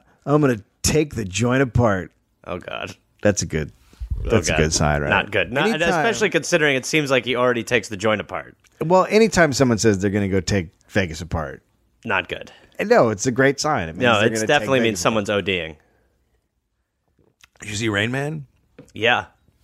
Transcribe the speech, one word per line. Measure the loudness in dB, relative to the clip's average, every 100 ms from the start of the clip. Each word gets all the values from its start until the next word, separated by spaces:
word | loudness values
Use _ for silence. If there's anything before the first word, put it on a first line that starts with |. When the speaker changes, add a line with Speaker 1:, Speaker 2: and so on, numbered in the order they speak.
| _ _ 0
Speaker 1:
I'm | 2
gonna | 4 0 -6 _
take | -2 0 -2
the | -4
joint | -6 -2 0 2
apart." | 2 2 2 0 -4 _ _ _
Speaker 2:
Oh, | -12 -10
God. | -10 -10 -10 -14 _ _
Speaker 1:
That's | 0 0
a | -2
good, | -4 -6 -10 _ -14 -8 -6
Speaker 2:
Oh, | 0
Speaker 1:
that's | 0 2
a |
Speaker 2:
God. | 0
Speaker 1:
good | 0
sign, | 2 0 0
right? | 2
Speaker 2:
Not | 0 0
good. | -2 -2
Not, | -2 -2
Speaker 1:
Anytime | 0 0
Speaker 2:
especially | 0 0 0 -2
considering | -2 0 0 2 0
it |
seems | -2 -2 2
like | 0
he | 0 0
already | 0 0
takes | 0 -2 -2
the | -4
joint | 0 0
apart. | -2 -10 -12 -20 _ -8
Speaker 1:
Well, | 2 2 4
anytime | 4 4 4 2
someone | 4 2 4
says | 2 2
they're | 2
gonna | 0 0
go | -2
take | 0 -2 -4 -10 _
Vegas | -2 -2 -6
apart. | -8 -6 -8 -12 _ _ _ _
Speaker 2:
Not | -4 -2 -2
good. | -8 -12 -20 _ -6
Speaker 1:
No, | 2 4 4
it's | 0 -2
a |
great | 2 2 2
sign. | -2 -2 -4
It |
means | -2
Speaker 2:
No, | 2 4
Speaker 1:
they're | 2
Speaker 2:
it's | 0
Speaker 1:
gonna |
take | 2
Speaker 2:
definitely | 0 2 2
means | 0 0
Speaker 1:
Vegas |
apart. |
Speaker 2:
someone's | 0 0 0
O | -2
Ding. | -2 -4 -6 -12 _ _ _ _ _ _ _ _ _ _ _ _ _ _ _ _ _ _
Speaker 1:
Did | -10
you | -6
see | -2
Rain | -2 -2
Man? | -4 -6 -8 -14 _ _ -20 -20
Speaker 2:
Yeah. | -2 0 0 -2 _ _ _